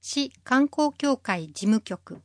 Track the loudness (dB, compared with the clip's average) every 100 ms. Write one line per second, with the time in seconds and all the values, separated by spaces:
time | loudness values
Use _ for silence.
0 | -6 -4 -4 _ 0 2 2 2 -2 0
1 | 0 0 -2 -6 -6 -4 2 2 0 -12
2 | -12 -18